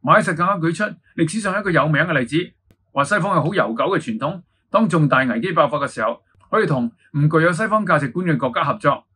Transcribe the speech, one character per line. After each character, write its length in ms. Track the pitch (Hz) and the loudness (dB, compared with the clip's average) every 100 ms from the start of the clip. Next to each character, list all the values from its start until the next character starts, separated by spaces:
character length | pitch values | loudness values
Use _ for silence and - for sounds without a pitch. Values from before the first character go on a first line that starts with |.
馬 140 | 139 185 | 4 2
克 60 | |
思 120 | 190 | 2
更 120 | 160 175 | -2 -2
加 120 | 202 | 0
舉 160 | 160 | -2
出 100 | 170 208 - _ - | -2 -4 -6 _ -4
歷 140 | 160 | -2
史 100 | 202 | -2
上 180 | 202 190 | -4 -4
一 40 | |
個 80 | 196 | 0
有 180 | 160 147 | 0 2
名 140 | 151 | 0
嘅 100 | 170 151 | 0 -2
例 60 | 120 | -2
子， 100 | 160 180 _ _ _ _ | -4 -4 _ _ _ _
話 120 | - | -4
西 140 | 139 202 | 0 0
方 160 | 185 180 | 0 0
有 60 | |
好 120 | 151 | 0
悠 140 | 196 110 | 0 -2
久 160 | 113 | 0
嘅 140 | 139 185 | 0 0
傳 200 | 151 110 | -4 -6
統， 240 | 143 185 - _ _ | -6 -8 -16 _ _
當 180 | - 220 | 0 2
重 220 | 165 151 | 4 4
大 100 | 131 | 4
危 180 | 131 113 | 2 -2
機 120 | 180 | -2
爆 140 | 165 147 | 2 2
發 120 | 143 | 0
嘅 100 | 139 | -4
時 140 | - | -2
候， 180 | 110 - _ _ _ | -4 -4 _ _ _
可 100 | 214 | -2
以 40 | 190 | 0
同 260 | 135 120 _ _ | 0 -2 _ _
唔 80 | 143 151 | 0 2
具 60 | 160 | 4
有 80 | 165 | 2
西 160 | 170 220 | 0 0
方 200 | 214 190 | 0 2
價 120 | 156 | 0
值 140 | 135 | 0
觀 120 | 170 | -4
嘅 120 | 180 143 | -2 0
國 140 | 131 | -2
家 100 | 147 | -2
合 120 | 147 | -4
作。 320 | 110 151 127 _ | 0 -2 -2 _